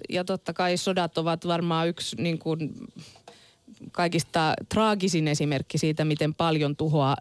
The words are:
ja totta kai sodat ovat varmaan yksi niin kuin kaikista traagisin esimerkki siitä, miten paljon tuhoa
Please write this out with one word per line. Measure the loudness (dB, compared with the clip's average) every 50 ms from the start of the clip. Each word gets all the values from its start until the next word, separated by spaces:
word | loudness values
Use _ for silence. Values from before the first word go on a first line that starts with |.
| -8 -4
ja | -4 -2 -2
totta | -2 -2 -4 -4 -4 -2
kai | 0 2 2 2
sodat | 2 0 0 0 0 0 0 0 0
ovat | 0 0 0 0 0
varmaan | 0 0 0 2 2 2 2 2 0
yksi | 0 -2 -6 -6 -4
niin | -2 -2 -2 -2 -2
kuin | -2 -2 -2 -2 -2 -6 -6 -10 -14 -16 -16 -18 -20 -20 -20 -20 _ -20 -20 -20 -20 -20 _ _ _ -20 -20 -18 -18 -10 -4
kaikista | -2 0 0 0 0 -2 0 0 2 2 2 0 -2 -4 -2
traagisin | 0 2 4 4 2 2 0 0 2 2 2 2
esimerkki | 0 0 0 0 0 -2 -2 -4 -2 0
siitä, | 0 0 0 0 0
miten | 0 0 0 0 0 0
paljon | 0 0 2 2 2 2 0 0
tuhoa | 0 0 2 2 4 4 2 2 0